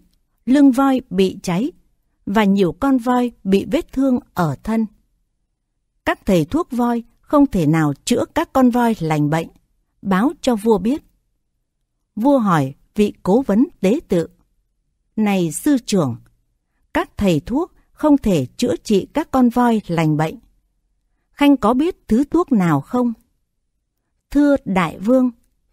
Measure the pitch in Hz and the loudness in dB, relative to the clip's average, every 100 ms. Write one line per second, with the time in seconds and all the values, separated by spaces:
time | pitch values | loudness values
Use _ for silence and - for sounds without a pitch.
0 | - _ _ _ - 277 277 247 277 262 | -10 _ _ _ 0 4 4 4 0 0
1 | - 180 190 190 - 175 294 - _ _ | -2 -2 -2 -2 -6 -4 -4 -8 _ _
2 | _ _ - 208 202 196 180 - 277 262 | _ _ -4 0 2 2 0 0 -2 0
3 | 240 247 247 - 190 196 - 262 - 262 | 0 -2 -2 -6 -2 0 0 -4 -4 -2
4 | 269 247 - - 160 131 - 226 220 _ | -2 -2 -4 -4 -4 -4 -4 -4 -4 _
5 | _ _ _ _ _ _ _ _ _ _ | _ _ _ _ _ _ _ _ _ _
6 | 302 339 - 180 147 294 359 240 240 233 | -8 -6 0 0 0 -4 -4 -4 -2 -4
7 | 226 _ _ 294 277 196 147 160 151 139 | -8 _ _ 2 2 2 0 2 0 -4
8 | - 240 110 - 339 269 247 240 233 226 | -4 -2 -2 -4 -2 2 2 2 0 -2
9 | 160 156 147 160 165 _ _ _ _ _ | -2 -2 0 -2 -6 _ _ _ _ _
10 | 202 185 262 339 - 220 226 202 208 302 | -4 0 0 -2 -4 -2 0 0 0 -4
11 | - _ _ _ _ _ _ _ _ _ | -8 _ _ _ _ _ _ _ _ _
12 | _ - 254 277 208 165 135 - _ - | _ -2 0 2 2 0 -2 -8 _ -2
13 | 208 - - 226 269 202 330 - 185 285 | -2 -2 0 0 2 0 0 -2 -2 -2
14 | - 175 160 _ _ _ _ _ _ _ | -2 -4 -4 _ _ _ _ _ _ _
15 | _ - 208 196 165 - 302 269 - 196 | _ -4 -2 0 -2 -2 -2 -2 0 -2
16 | 139 117 - _ _ _ _ _ _ 294 | -2 -4 -14 _ _ _ _ _ _ -6
17 | 359 - 196 151 - 254 359 _ _ _ | -6 -2 0 0 -2 -6 -6 _ _ _
18 | 302 285 214 170 127 - 247 - - 196 | 2 2 2 -2 -2 -4 -4 -4 0 0
19 | - 285 330 262 247 247 240 220 - 165 | 0 -6 -2 0 2 2 0 0 -2 -2
20 | 156 151 160 - _ _ _ _ _ _ | 0 0 -2 -6 _ _ _ _ _ _
21 | _ _ _ - 285 277 208 254 330 - | _ _ _ 0 2 2 2 0 -2 -4
22 | - 220 294 320 349 226 175 143 - 247 | -2 -2 0 -2 0 0 2 0 -2 -4
23 | 240 220 _ _ _ _ _ _ _ _ | -4 -6 _ _ _ _ _ _ _ _
24 | _ _ _ 285 285 277 - 190 170 - | _ _ _ 0 2 0 -2 -4 -4 -4
25 | 196 262 254 233 _ _ _ | 0 2 0 -4 _ _ _